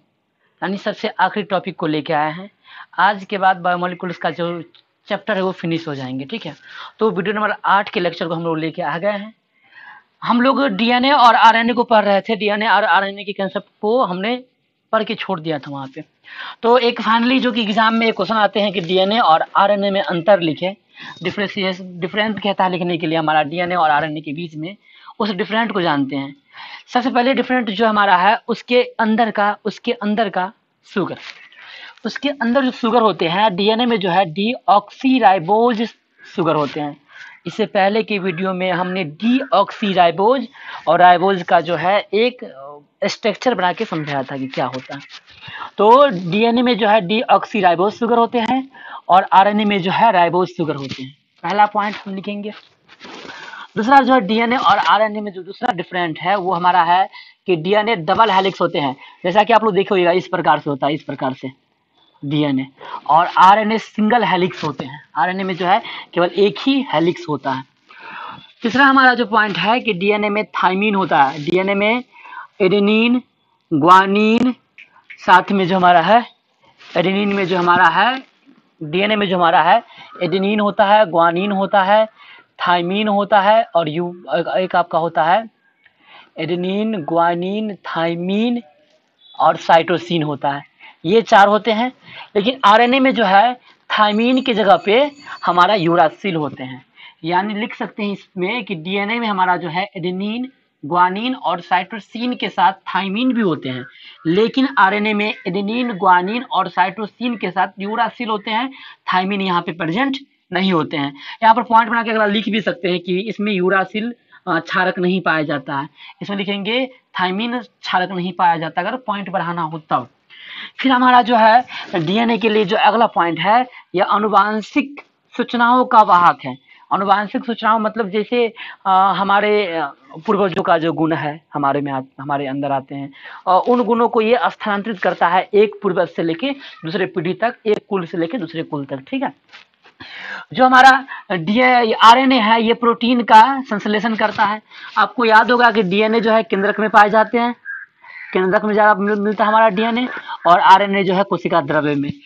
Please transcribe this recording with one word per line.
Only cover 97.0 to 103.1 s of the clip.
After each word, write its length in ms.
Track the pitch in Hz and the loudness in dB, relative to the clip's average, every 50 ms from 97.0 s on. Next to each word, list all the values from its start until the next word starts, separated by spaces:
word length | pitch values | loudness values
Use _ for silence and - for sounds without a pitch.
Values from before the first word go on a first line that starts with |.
| - - - _ 160 | -20 -20 -20 _ -6
यानी 300 | 165 175 180 196 214 208 | -4 -2 -2 -2 -2 -4
लिख 200 | 208 220 - - | -6 -8 -8 -8
सकते 280 | - - 180 - - | -10 -10 -10 -8 -6
हैं 100 | 208 202 | -6 -6
इसमें 520 | 196 190 - _ - 185 180 196 233 247 196 | -6 -8 -12 _ -8 -6 -4 -4 -4 -6 -6
कि 100 | - 196 | -8 -10
डीएनए 440 | 160 156 185 196 202 202 202 233 240 | -10 -8 -6 -4 -4 -4 -4 -4 -4
में 100 | 233 220 | -4 -4
हमारा 280 | 202 185 202 190 180 | -2 0 0 0 0
जो 120 | 165 175 165 | -2 -4 -6
है 220 | 156 180 202 - - | -6 -6 -6 -6 -8
adenine, 560 | 190 160 185 180 185 202 208 220 247 254 262 - _ _ _ _ _ - | -8 -6 -6 -6 -6 -6 -6 -6 -8 -8 -10 -14 _ _ _ _ _ -10
guanine 500 | 139 170 180 180 180 185 208 233 254 254 | -4 0 0 2 0 0 -4 -6 -6 -6
और 260 | 254 - 156 175 175 | -6 -4 -6 -6 -6
cytosine 720 | - - 180 185 185 185 - 202 - _ - 220 240 247 247 | -4 -2 -2 -2 -2 -6 -12 -16 -14 _ -10 -8 -6 -6 -6
के 140 | - 233 185 | -6 -8 -6
साथ 240 | - 196 180 190 | -2 0 0 0
thymine 600 | - - _ - - 180 196 190 | 0 -2 _ -8 -6 -4 -4 -4